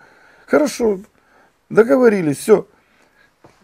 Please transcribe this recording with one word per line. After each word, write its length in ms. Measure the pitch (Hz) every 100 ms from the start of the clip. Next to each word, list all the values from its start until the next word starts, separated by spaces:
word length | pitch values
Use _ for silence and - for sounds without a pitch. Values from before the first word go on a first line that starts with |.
| _ _ _ _ -
«Хорошо, 540 | 277 294 - 233 190 208 _ _ _ _ _ -
договорились, 680 | 160 233 269 247 208 160 135
все». 280 | - 202 - _ _ _ _ _ _ _ _ _